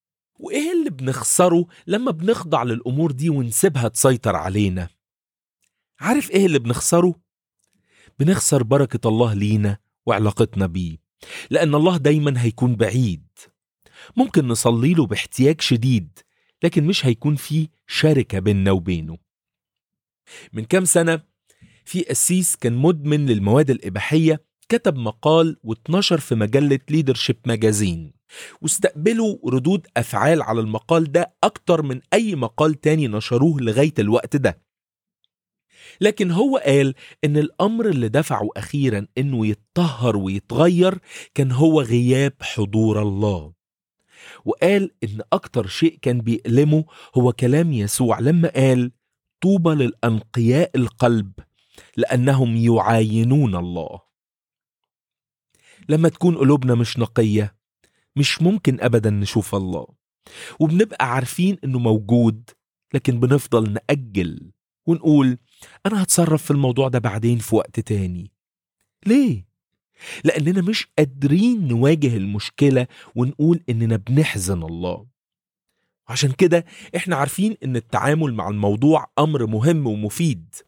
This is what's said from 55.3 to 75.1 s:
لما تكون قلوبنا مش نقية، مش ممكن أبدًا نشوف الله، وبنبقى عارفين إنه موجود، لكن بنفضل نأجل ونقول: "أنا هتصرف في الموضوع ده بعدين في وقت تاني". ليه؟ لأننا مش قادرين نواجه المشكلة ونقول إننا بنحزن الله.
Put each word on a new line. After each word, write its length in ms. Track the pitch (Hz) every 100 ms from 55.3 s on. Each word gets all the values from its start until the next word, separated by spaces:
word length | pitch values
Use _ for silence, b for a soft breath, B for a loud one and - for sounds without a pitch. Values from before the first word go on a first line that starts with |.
| _ _ b b b -
لما 200 | 156 165
تكون 280 | - 180 165
قلوبنا 380 | 135 147 127 117
مش 240 | 113 123
نقية، 560 | 113 - 110 107 104 _ _ _ _ _ _ 143
مش 260 | 139 -
ممكن 400 | 170 208 139 131
أبدًا 280 | 127 113 107
نشوف 460 | 104 101 110 - 101
الله، 320 | 92 82 58 _ _ _ B B B B
وبنبقى 540 | 156 175 220 - 127
عارفين 440 | 131 127 - 190 190
إنه 160 | 135 127
موجود، 680 | 117 110 101 120 113 110 - _ _ _ _
لكن 260 | 139 - 120
بنفضل 540 | 123 143 - 117 110
نأجل 800 | 104 - 143 117 95 85 - - _ _ _ -
ونقول: 500 | 165 156 147 131 123 _ b b b 196
"أنا 180 | 208
هتصرف 400 | 180 - 160 156
في 80 | -
الموضوع 360 | 143 131 123 131
ده 120 | 123
بعدين 380 | 107 104 117 120
في 180 | - 110
وقت 240 | - -
تاني". 520 | - 104 92 90 - _ _ _ _ _ _ _ 202
ليه؟ 420 | 269 247 107 - _ _ _ _ B B B
لأننا 380 | 156 156 151 190
مش 260 | 180 220 - -
قادرين 680 | 143 135 135 175 240 226 143
نواجه 500 | 117 135 160 143 113
المشكلة 680 | 98 101 - - 143 127 123 B B 113
ونقول 440 | 127 147 156 170 -
إننا 260 | 113 113 107
بنحزن 680 | 110 139 156 101 92 90
الله. 440 | 80 85 90 87 117